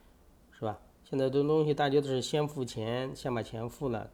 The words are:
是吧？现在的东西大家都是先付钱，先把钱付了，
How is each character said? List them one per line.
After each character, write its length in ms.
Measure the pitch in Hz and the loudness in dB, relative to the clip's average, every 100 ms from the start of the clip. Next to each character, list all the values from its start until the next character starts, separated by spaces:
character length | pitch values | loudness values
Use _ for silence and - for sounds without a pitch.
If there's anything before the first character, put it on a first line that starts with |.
| - - - - - | -20 -20 -20 -20 -20
是 80 | - | -8
吧？ 180 | 110 101 - _ | -6 -6 -12 _
现 160 | - 139 | -6 0
在 100 | 131 | 2
的 140 | 139 | 4
东 220 | 143 156 | 4 4
西 100 | 151 | 4
大 160 | 143 143 | 2 4
家 100 | 143 | 4
都 60 | 135 | 2
是 160 | 131 | 0
先 240 | - 156 147 | 0 0 0
付 180 | 151 | -2
钱， 500 | 120 113 110 123 131 | -6 -4 -4 -4 -4
先 200 | 143 139 | -6 -4
把 80 | 120 | -4
钱 260 | 110 113 117 | -4 -6 -8
付 200 | - 139 | -6 -4
了， 200 | 110 - | -4 -6